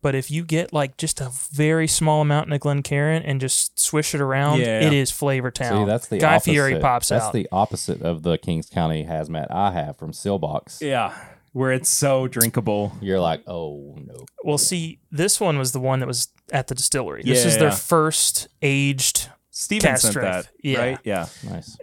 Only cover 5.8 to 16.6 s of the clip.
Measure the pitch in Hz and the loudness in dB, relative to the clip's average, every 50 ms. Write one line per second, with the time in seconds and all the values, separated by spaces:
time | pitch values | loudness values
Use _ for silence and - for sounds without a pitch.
5.8 | 104 98 107 120 - - 110 - 156 156 160 160 - 165 151 143 139 135 131 156 | 2 2 0 0 -2 -2 0 2 4 6 4 4 4 4 2 4 4 2 2 2
6.8 | 147 131 123 123 - - - 120 110 104 - 107 92 - 92 95 107 - 110 - | 2 2 2 0 0 0 0 0 0 0 -2 -2 -2 0 0 0 0 0 -2 -4
7.8 | - - 85 - - 85 85 80 80 87 82 - - 85 82 82 80 - - 87 | -4 -4 -4 -2 -2 -2 -2 -2 0 0 -2 0 0 -2 -4 -4 -4 -4 -2 -2
8.8 | 82 80 80 78 76 85 82 78 78 76 80 78 71 - 73 92 101 98 90 82 | 0 0 0 -2 -4 -4 -6 -6 -6 -6 -6 -6 -6 -4 -2 0 0 0 0 -2
9.8 | 73 73 71 - 80 78 78 - - 101 98 90 78 76 76 - - - - - | -4 -6 -8 -10 -12 -12 -10 -6 -4 -2 -2 -2 -2 -4 -4 -6 -8 -10 -12 -8
10.8 | 156 139 135 120 104 90 - - - - - - _ _ - 127 131 131 131 127 | -6 -2 -2 -2 -2 -4 -6 -10 -18 -20 -20 -20 _ _ -4 -2 0 0 0 0
11.8 | 127 - - - 147 139 135 131 131 127 - 123 113 113 - 123 107 110 104 104 | 0 0 0 2 2 2 2 2 0 0 0 0 0 2 0 0 0 0 0 0
12.8 | 101 101 - 101 101 95 95 92 87 82 80 - - 92 90 85 80 76 73 71 | 0 -2 -4 -6 -2 0 2 2 2 2 0 -2 -6 -10 -10 -8 -8 -10 -10 -12
13.8 | 71 71 71 76 - 104 - - - - _ - - 156 147 - - - 185 170 | -16 -16 -18 -18 -18 -18 -18 -18 -20 -20 _ -6 -2 0 0 2 0 0 -2 -4
14.8 | 160 160 - - _ - 156 143 180 202 - - 208 175 147 139 131 123 127 131 | -6 -8 -12 -16 _ -8 -2 0 0 2 2 2 2 2 2 0 0 -2 -2 -2
15.8 | 127 131 131 131 127 131 120 120 - - _ _ _ - - 135 | 0 0 0 0 0 -2 -2 -4 -4 -6 _ _ _ -4 -4 -2